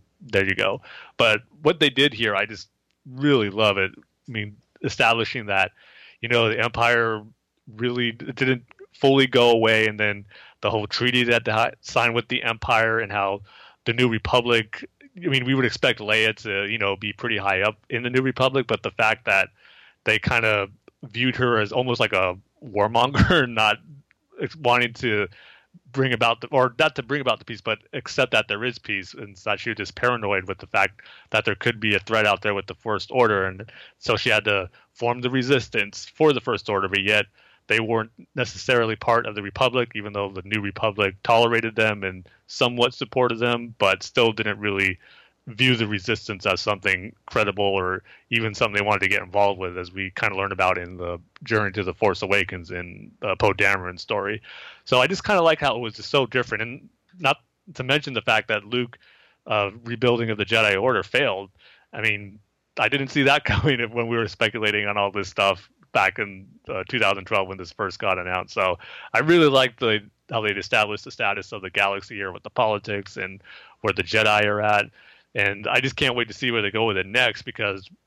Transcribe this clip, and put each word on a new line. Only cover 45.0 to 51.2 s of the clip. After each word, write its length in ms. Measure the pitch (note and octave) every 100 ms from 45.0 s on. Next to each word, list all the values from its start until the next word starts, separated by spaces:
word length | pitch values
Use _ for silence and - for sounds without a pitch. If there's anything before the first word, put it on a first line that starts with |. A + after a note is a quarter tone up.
| - - _ _ -
view 280 | G#2+ B2+ A#2
the 120 | G#2+
resistance 580 | G#2 F#2+ A2 - G2 G2+
as 160 | F#2
something 520 | - G2 G2+ F#2 G2+ - -
credible 400 | A#2+ G#2 G2 G2+
or 360 | G2 F#2 F#2 - - -
even 240 | A#2 A2+
something 220 | G2+ A2+ G#2
they 100 | G#2
wanted 160 | G2+
to 80 | F#2+
get 120 | G2+
involved 380 | F#2 G2+ G2+ F#2+
with, 180 | F#2 F2+
as 140 | F2+
we 180 | F#2+ F#2+
kinda 240 | - A2 F#2+
learned 140 | G2
about 240 | F#2 F#2 F2+
in 180 | F2 F2+
the 220 | F2 F2